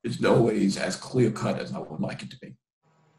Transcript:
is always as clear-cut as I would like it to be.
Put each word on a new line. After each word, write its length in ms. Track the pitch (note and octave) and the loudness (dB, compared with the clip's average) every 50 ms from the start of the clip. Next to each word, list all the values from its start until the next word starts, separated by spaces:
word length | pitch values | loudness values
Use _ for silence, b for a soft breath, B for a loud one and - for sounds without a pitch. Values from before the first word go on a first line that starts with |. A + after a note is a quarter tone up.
| - | -8
is 200 | A#2 - - A2 | -6 -4 2 4
always 520 | G2 - - A2+ A2+ G#2+ G2+ G2 G2 G2 | 4 6 6 6 4 4 2 2 2 2
as 200 | - - - - | 0 -2 -4 -4
clear-cut 600 | - - - - B2+ A#2 G#2+ - - B2+ A2+ - - | -6 -8 -2 2 2 2 2 2 0 -2 -2 -2 -4
as 140 | - - | -6 -8
I 60 | - - | -8 -8
would 220 | D#2+ - D#2+ - | -10 -8 -6 -6
like 220 | G2+ - - - | -6 -6 -6 -8
it 80 | - - | -12 -14
to 80 | - - | -16 -16
be. 160 | - - - _ _ _ _ _ _ _ _ _ _ _ _ | -18 -20 -20 _ _ _ _ _ _ _ _ _ _ _ _